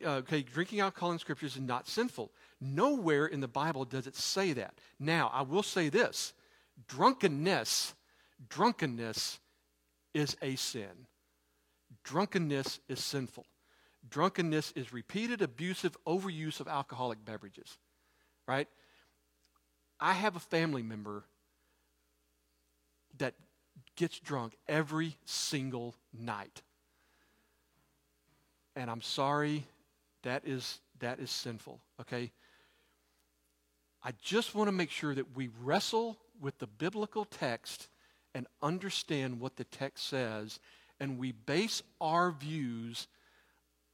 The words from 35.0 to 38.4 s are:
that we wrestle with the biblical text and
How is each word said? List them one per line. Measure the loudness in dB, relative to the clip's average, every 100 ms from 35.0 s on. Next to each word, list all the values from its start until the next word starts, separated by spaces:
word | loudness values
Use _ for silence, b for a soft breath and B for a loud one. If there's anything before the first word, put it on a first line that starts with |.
| 0 0
that | -2 -4
we | -6 -4
wrestle | 2 2 4 0 0 -4 _ -8
with | -6 -6
the | -8
biblical | -4 -2 -2 -4 -2 -4
text | -2 -2 -2 -6 -12 -14 b b b b
and | -10